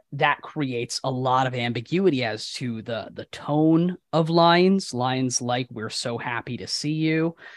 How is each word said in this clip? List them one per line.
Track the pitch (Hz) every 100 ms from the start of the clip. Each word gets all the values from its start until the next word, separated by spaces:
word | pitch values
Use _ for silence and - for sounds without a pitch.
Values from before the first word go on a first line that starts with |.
| _
that | 143 151 143
creates | - - 139 120 120 -
a | 131
lot | 127 127 127 131
of |
ambiguity | 123 120 117 113 170 190 139
as | 117 107 -
to | - 127 113
the, | 107 113 -
the | - -
tone | - - 147 156 165 175 180 _
of | 160 160
lines, | 170 170 170 185 196 -
lines | 120 123 131 131 120
like, | 123 123 131
"We're | 117 107
so | - 127 117
happy | 127 117 120 123
to | -
see | - 147
you," | 156 156 160 160 165 -